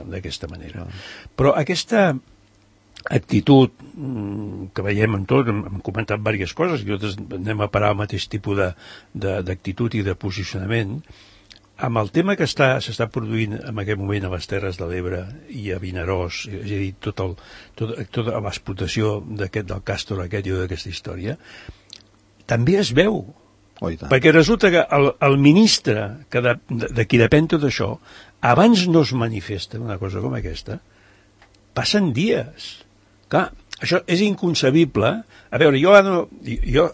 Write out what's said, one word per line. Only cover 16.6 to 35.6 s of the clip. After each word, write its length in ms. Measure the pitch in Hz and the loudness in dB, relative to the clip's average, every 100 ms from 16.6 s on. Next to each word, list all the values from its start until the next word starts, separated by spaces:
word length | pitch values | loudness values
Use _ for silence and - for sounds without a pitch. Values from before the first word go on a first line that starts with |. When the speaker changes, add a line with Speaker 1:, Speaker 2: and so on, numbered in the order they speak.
Speaker 1:
a 200 | 104 101 | -6 -6
dir, 80 | 95 95 | -6 -6
tot 160 | - - | -8 -6
el, 100 | 95 92 - - - - | -6 -8 -16 -20 -20 -10
tot, 160 | 113 113 107 | -8 -8 -8
tota 260 | - 113 110 101 | -6 -4 -4 -6
l'explotació 720 | - - 95 - - 107 104 - | -8 -10 -8 -6 -2 -2 -2 -6
d'aquest, 420 | 107 95 107 92 | -8 -6 -6 -6
del 100 | 92 | -8
Castor 380 | - 95 - 98 | -6 -6 -6 -8
aquest 240 | 87 104 95 | -6 -6 -4
i 60 | |
d'aquesta 380 | 92 92 87 - | -4 -4 -6 -10
història, 420 | 85 - 90 98 165 - - - - _ - _ _ _ _ - | -12 -12 -10 -8 -10 -14 -20 -20 -20 _ -20 _ _ _ _ -4
també 280 | 117 123 196 | 0 4 2
es 140 | 175 123 | 4 2
veu. 280 | 196 214 98 - _ _ _ _ | 2 0 -8 -18 _ _ _ _
Speaker 2:
Oh, 80 | 95 | -8
i 80 | 80 | -6
tant. 100 | - | 0
Speaker 1:
Perquè 200 | 131 160 | 4 8
resulta 380 | 160 156 226 202 | 8 6 4 4
que 140 | 170 - 143 | 4 4 2
el, 140 | 139 - 143 | 2 2 2
el 80 | 139 | 6
ministre 640 | 143 165 220 - - 107 101 107 - | 6 8 6 4 0 -2 -4 -10 -4
que 120 | 123 120 | 0 0
de, 100 | 117 - | 0 -4
de, 220 | 120 - | -6 -4
de 140 | - 147 | -2 2
qui 100 | 120 | 4
depèn 300 | 113 151 165 | 6 6 4
tot 140 | 165 143 | 2 0
això, 220 | - 95 - - - - _ 120 | -2 -4 -6 -14 -20 -20 _ 4
abans 320 | 120 220 220 180 | 6 6 6 4
no 160 | 165 | 4
es 80 | 127 127 | 4 0
manifesta 640 | 117 110 - 98 - 117 | -2 -4 -6 -8 -8 -10
una 160 | 117 95 | -8 -6
cosa 220 | 95 98 | -6 -6
com 140 | 120 123 | -6 -6
aquesta, 420 | 95 - - 107 - _ _ _ _ _ _ _ _ | -8 -10 -12 -14 -14 _ _ _ _ _ _ _ _
passen 400 | - - 208 185 117 | -6 0 2 2 0
dies. 560 | 208 226 127 - - - - _ _ _ _ | 0 0 -2 -12 -18 -20 -20 _ _ _ _
Clar, 140 | 156 185 - _ - | 0 0 -6 _ -10
això 220 | - 180 - | -2 -2 0
és 160 | 175 | 2
inconcebible. 880 | 208 196 180 156 135 147 165 107 110 220 - - _ | 2 0 0 2 4 4 4 2 0 0 -8 -20 _
A 100 | |
veure, 220 | 123 | 2